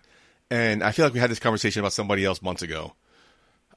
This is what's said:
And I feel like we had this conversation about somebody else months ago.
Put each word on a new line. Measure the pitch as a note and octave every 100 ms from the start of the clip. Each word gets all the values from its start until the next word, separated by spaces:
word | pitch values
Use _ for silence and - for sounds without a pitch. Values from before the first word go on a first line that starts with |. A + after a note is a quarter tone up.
| _ _ _ _ _
And | A#2+ A2+ G#2+
I | G2
feel | A2 D3+
like |
we | A#2+
had | B2
this | A2+
conversation | B2 A2 G#2 G#2
about | G2+
somebody | - G#2 G2+
else | G2 F#2
months | F#2 F2+
ago. | E2+ D#2+ D#2 - _ _ _ _ _ _ _